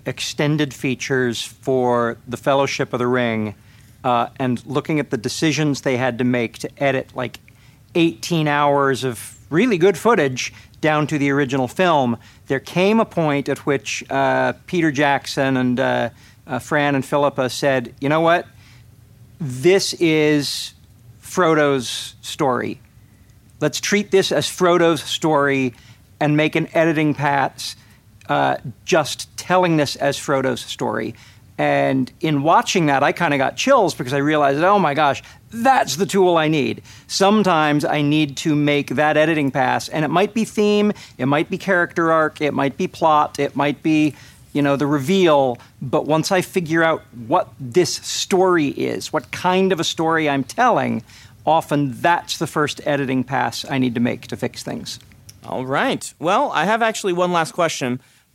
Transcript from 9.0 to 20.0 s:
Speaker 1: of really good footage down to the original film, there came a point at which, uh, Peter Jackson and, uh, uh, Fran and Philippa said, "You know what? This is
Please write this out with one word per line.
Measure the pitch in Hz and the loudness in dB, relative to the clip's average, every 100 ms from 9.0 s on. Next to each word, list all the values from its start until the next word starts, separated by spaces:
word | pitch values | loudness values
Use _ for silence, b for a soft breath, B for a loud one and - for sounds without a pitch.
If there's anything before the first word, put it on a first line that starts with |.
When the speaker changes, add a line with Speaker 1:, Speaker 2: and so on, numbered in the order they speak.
Speaker 1:
of | 131 117 - - - | -4 -6 -12 -18 -4
really | 151 254 190 | 0 2 2
good | 185 202 | 2 2
footage | 214 226 143 127 - B B B | 2 2 2 -2 -8 B B B
down | 151 151 147 | 0 2 0
to | 151 | 0
the | 143 | 0
original | 139 139 135 123 | 0 0 -2 -2
film, | - 185 156 127 117 b b - | 0 2 2 2 -2 b b -6
there | 135 | -6
came | - 175 190 220 | -4 0 2 2
a | 220 | 0
point | - 156 143 139 | 0 0 0 -2
at | 135 - | -4 -2
which, | 139 - - - | -4 -4 -10 -6
uh, | 135 135 131 127 123 - | -2 0 0 0 -4 -6
Peter | 180 160 | 0 0
Jackson | 135 147 135 - - 135 131 | 2 2 0 -2 -2 0 0
and, | 127 123 | 0 0
uh, | 127 123 120 - b b - | 0 0 -2 -6 b b -10
uh, | 127 | -8
Fran | - 151 143 | -2 0 0
and | 139 | 0
Philippa | 127 147 143 135 127 | 0 0 0 0 -4
said, | - 147 131 120 - | -2 0 0 -2 -6
"You | 139 | -2
know | 156 | 2
what? | 165 175 - - b b b - - - - - | 4 2 0 -16 b b b -20 -20 -20 -20 -10
This | 127 127 139 190 - | -8 0 4 4 2
is | - | -2